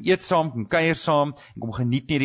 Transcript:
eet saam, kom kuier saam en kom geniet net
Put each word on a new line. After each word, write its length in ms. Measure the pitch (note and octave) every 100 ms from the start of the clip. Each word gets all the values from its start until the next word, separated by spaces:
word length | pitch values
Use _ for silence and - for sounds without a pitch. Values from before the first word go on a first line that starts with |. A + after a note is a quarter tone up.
| -
eet 160 | F3+
saam, 300 | - F3 D#3+ A#2+
kom 140 | G2+
kuier 240 | E3 D#3+ D#3+
saam 400 | E3 D3 C#3+ C#3
en 320 | - - A2+
kom 80 | A2+
geniet 260 | B2 B2+ B2
net 160 | C#3+